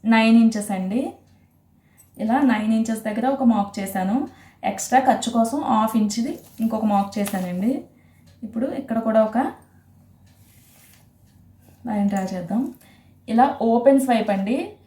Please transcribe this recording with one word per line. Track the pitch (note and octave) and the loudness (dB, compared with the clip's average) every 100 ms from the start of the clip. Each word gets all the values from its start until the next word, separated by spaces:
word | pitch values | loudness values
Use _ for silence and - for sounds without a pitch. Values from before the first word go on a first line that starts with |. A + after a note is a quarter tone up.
| A3 | 4
నైన్ | A3+ A3+ A3+ | 4 6 6
ఇంచెస్ | A3+ G#3 G3+ F#3+ | 6 2 -6 -6
అండి. | F#3 A3 D4+ - _ _ _ _ _ _ _ _ _ - | -4 -4 -4 -10 _ _ _ _ _ _ _ _ _ -8
ఇలా | A3 B3+ C#4 | -2 2 2
నైన్ | G#3+ G#3+ A3 | 2 0 0
ఇంచెస్ | A3+ G#3+ A3 | 0 -4 -6
దగ్గర | G#3+ B3+ C#4 | -2 -2 2
ఒక | B3 | 2
మార్క్ | G#3+ G3 - | 2 0 -6
చేశాను. | F#3+ F#3+ F#3+ A#3 - - - _ F#3+ | -6 -4 -2 -2 -4 -10 -20 _ -6
ఎక్స్ట్రా | G3 - B3 C4 | -6 0 2 4
ఖర్చు | G#3+ - A#3 | 0 0 0
కోసం | A3+ C#4+ - | 0 -2 -2
హాఫ్ | A3 A3 A3+ | 0 2 0
ఇంచుది | G#3+ A#3 A#3+ E4+ - - | 0 -2 -6 -8 -14 -6
ఇంకొక | A3 A3 G#3+ | -4 0 0
మార్క్ | G3+ G3 - | 0 0 -4
చేశానండి. | G3+ F#3+ F3+ F3+ G#3 - - _ _ _ _ _ G#3+ | -4 -4 -4 -2 -2 -2 -8 _ _ _ _ _ -12
ఇప్పుడు | A3+ C4+ E4+ | -6 -6 -6
ఇక్కడ | - A3+ A3+ | -6 -4 2
కూడా | A3 G#3+ | 2 2
ఒక | A#3+ C#4 - _ _ _ _ _ _ _ _ _ _ _ _ - _ _ _ _ _ _ _ _ _ A#3+ | 0 -4 -6 _ _ _ _ _ _ _ _ _ _ _ _ -20 _ _ _ _ _ _ _ _ _ -8
లైన్ | G#3 G3+ | -2 -2
డ్రా | G3 F#3 | -2 -4
చేద్దాం. | F#3 E3+ G#3 E4 - - _ _ _ - | -8 -4 -4 -4 -8 -20 _ _ _ -2
ఇలా | A3+ C4+ - A3+ | 2 2 2 0
ఓపెన్స్ | A#3 C4+ C4+ B3+ | 4 4 4 2
వైపు | A#3 G#3 G3 | 0 0 -2
అండి | G3 C4+ F4 - | -2 -4 -6 -14